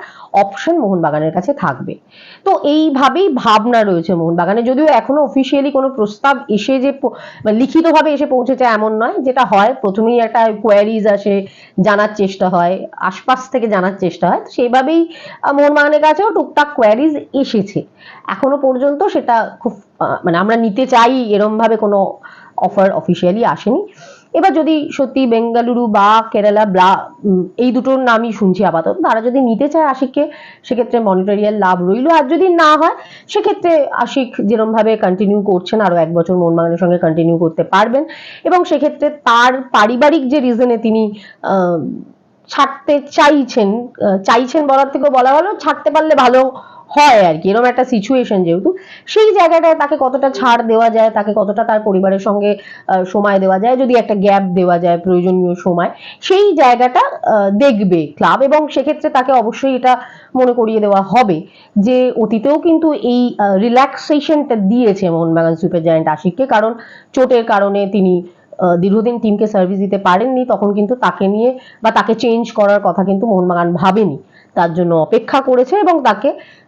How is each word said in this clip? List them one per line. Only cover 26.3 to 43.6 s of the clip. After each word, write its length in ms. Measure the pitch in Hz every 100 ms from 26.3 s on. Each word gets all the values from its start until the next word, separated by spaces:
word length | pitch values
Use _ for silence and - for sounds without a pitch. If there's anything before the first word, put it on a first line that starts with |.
কেরালা 320 | 202 208 208
ব্লা-, 640 | 214 180 185 190 - - 202
উম, 200 | 185 180 -
এই 160 | 247
দুটোর 260 | 247 254 262
নামই 340 | 254 226 233
শুনছি 320 | 196 196 185
আপাতত, 320 | 190 165 180 359
তারা 240 | 320 226
যদি 200 | 233 254
নিতে 280 | 247 226 285
চায় 160 | 320
আশিককে, 460 | 302 269 254 285 311 - - -
সেক্ষেত্রে 380 | - 233 233 240
মনিটারিয়াল 540 | 214 185 190 208 208
লাভ 340 | 214 185 180 180
রইল। 200 | 220 294
আর 200 | 330 262
যদি 200 | 311 370
না 280 | 339 311 302
হয়, 180 | 330 - - - -
সেক্ষেত্রে 600 | 415 415 392 339 320 277
আশিক 440 | - 233 277 240 -
যেরমভাবে 520 | 202 220 220 220 220 220
কন্টিনিউ 460 | 196 185 196 208
করছেন, 380 | 202 180 180 226
আরো 160 | 196 175
এক 180 | 160
বছর 220 | 170 170 180
মোহনবাগানের 420 | 170 170 170 170
সঙ্গে 200 | 180 175
কন্টিনিউ 400 | 165 160 165 165
করতে 260 | 165 160
পারবেন। 400 | 160 190 226 269 320 - - -
এবং 200 | 320 359
সেক্ষেত্রে 460 | 359 294 294 - 294
তার 520 | 294 247 233 247 262 254
পারিবারিক 560 | 233 214 240 294 320 254
যে 120 | 294
রিজনে 360 | 247 233 247 233
তিনি, 380 | 226 220 214 208 - -
আহ, 460 | - 190 180 170 - - - _ _ _ -
ছাড়তে 520 | - 277 - - 294 285
চাইছেন, 760 | - 294 294 254 247